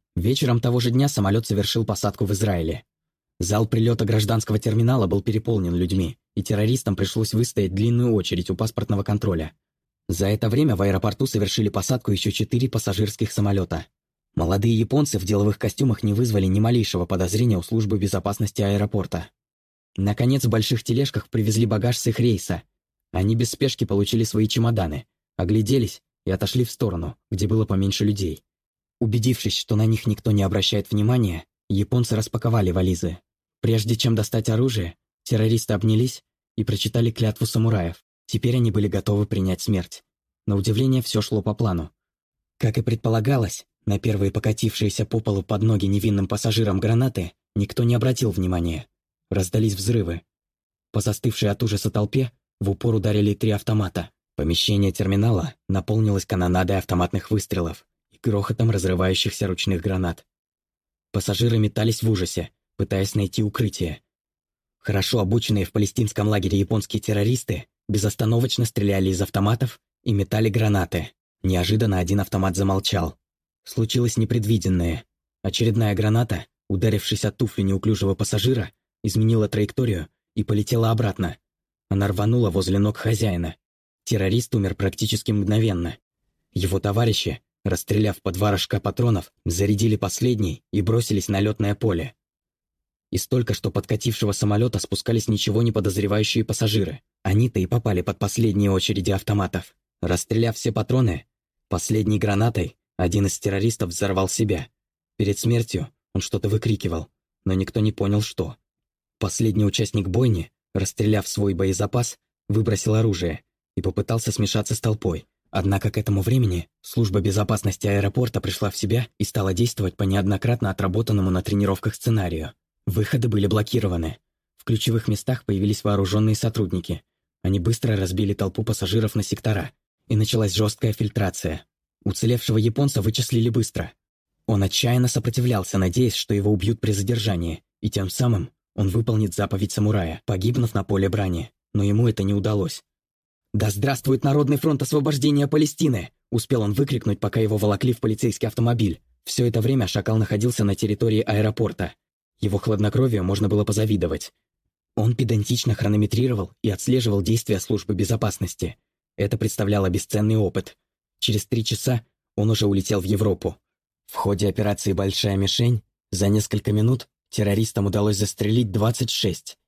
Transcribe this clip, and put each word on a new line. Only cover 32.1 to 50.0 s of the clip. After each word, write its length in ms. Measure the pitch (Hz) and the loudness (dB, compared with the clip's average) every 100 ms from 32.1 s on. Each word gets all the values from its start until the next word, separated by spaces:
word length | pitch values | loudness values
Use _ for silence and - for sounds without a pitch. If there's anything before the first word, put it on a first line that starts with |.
| 107 | 0
распаковали 560 | 110 117 117 110 92 | -2 -2 0 2 2
вализы. 460 | 87 92 85 87 85 _ _ _ _ | 2 2 0 -2 -6 _ _ _ _
Прежде 340 | 107 113 107 113 | 0 2 2 0
чем 200 | 120 110 | 2 0
достать 340 | 107 113 110 | 0 -2 0
оружие, 460 | 110 131 110 85 - _ _ | 2 0 0 -6 -8 _ _
террористы 500 | - 113 110 113 - | -2 2 2 2 0
обнялись 500 | 104 110 110 123 - _ _ _ - | 0 2 2 2 -4 _ _ _ -6
и 80 | |
прочитали 480 | 107 104 110 117 117 | -2 -2 0 0 0
клятву 340 | 113 113 - 117 | 0 -2 0 -2
самураев. 580 | 117 113 110 85 85 _ _ - | 0 2 2 -2 -6 _ _ -6
Теперь 320 | 110 120 127 | -2 0 2
они 120 | 117 | 2
были 180 | 101 104 | 2 0
готовы 380 | 98 - 104 104 | 0 0 0 0
принять 360 | 101 95 92 | 0 0 -2
смерть. 420 | - 98 87 - _ _ _ _ - | 0 -2 -2 -12 _ _ _ _ -2
На 100 | 101 | -2
удивление, 460 | 98 110 131 131 | 0 0 2 2
все 200 | 120 110 | 0 -2
шло 200 | 101 110 | -2 -2
по 120 | 101 | -2
плану. 380 | 104 110 87 80 _ _ _ _ _ _ - | -2 0 -2 -6 _ _ _ _ _ _ -4
Как 200 | 113 110 | -2 0
и 40 | |
предполагалось, 840 | 107 113 117 113 110 139 101 - - _ - | -2 -2 0 0 2 0 0 -6 -16 _ -2
на 120 | 98 | -2
первые 340 | 113 104 98 | 0 0 0
покатившиеся 760 | 107 110 107 113 - 104 - 107 | 0 -2 0 -2 0 -2 -2 -2
по 140 | 113 | -2
полу 220 | 110 98 | -2 -2
под 220 | - 104 | 0 0
ноги 220 | 110 107 95 | 2 2 2
невинным 420 | 101 113 98 95 | 0 2 0 0
пассажирам 520 | 107 120 107 104 95 | -2 0 0 0 0
гранаты 540 | 107 113 131 107 87 _ _ 104 | 2 2 2 -2 -8 _ _ -4
никто 280 | 101 - | -4 0
не 120 | 120 120 | 2 2
обратил 360 | 127 123 113 | 2 0 -2
внимания. 560 | 90 92 90 85 80 - _ _ _ - | 0 -2 0 -2 -4 -10 _ _ _ -6
Раздались 420 | 98 92 107 110 | -2 0 2 0
взрывы. 480 | 101 101 113 | 0 0 0